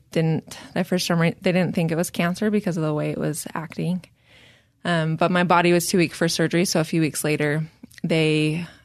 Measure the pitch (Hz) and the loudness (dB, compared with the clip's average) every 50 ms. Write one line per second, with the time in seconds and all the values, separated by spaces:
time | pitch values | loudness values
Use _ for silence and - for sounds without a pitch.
0 | - _ - 165 165 160 160 - - - - - - - - - 185 - 185 180 | -10 _ -2 0 0 2 0 0 -4 -8 -14 -18 -18 -8 -6 -4 -2 -2 -2 -2
1 | - - 175 170 165 170 - - - 190 170 180 180 - 180 - 170 160 165 156 | 0 0 0 2 2 2 0 0 -2 0 2 2 0 0 0 0 0 0 0 -2
2 | 175 - - - 175 175 180 - 214 214 208 208 202 190 165 175 156 156 151 151 | -2 -2 -2 -2 -2 -2 -2 -2 -2 0 0 0 0 -2 -2 -2 -2 -2 -2 -2
3 | 151 151 147 - 151 151 151 - - - - 170 156 156 - - 160 165 180 180 | -2 -4 -4 -2 -4 -4 -4 -6 -8 -8 -8 -8 -8 -8 -8 -6 -4 -4 -4 -4
4 | - - _ _ _ _ - - - - - _ _ _ _ _ - 175 175 165 | -6 -12 _ _ _ _ -20 -20 -20 -20 -20 _ _ _ _ _ -4 -2 0 0
5 | 156 160 160 160 175 170 180 180 175 165 180 170 170 175 175 175 170 - - 190 | 0 0 0 0 0 2 2 2 4 4 4 4 6 4 4 2 2 2 2 2
6 | 170 151 - - 170 165 - - 165 151 - 170 175 156 - 170 156 - - 165 | 2 2 0 -2 -2 0 0 0 0 0 2 0 0 2 0 0 0 0 0 0
7 | 160 151 - - - 151 151 143 151 147 147 156 160 156 - _ - - - - | 0 0 0 -2 -2 -2 0 0 0 0 0 -2 -4 -6 -10 _ -20 -20 -12 -8
8 | - 165 165 160 156 156 156 156 156 151 151 170 175 - - - _ | -4 0 2 2 2 2 2 2 2 0 0 -2 -6 -8 -12 -20 _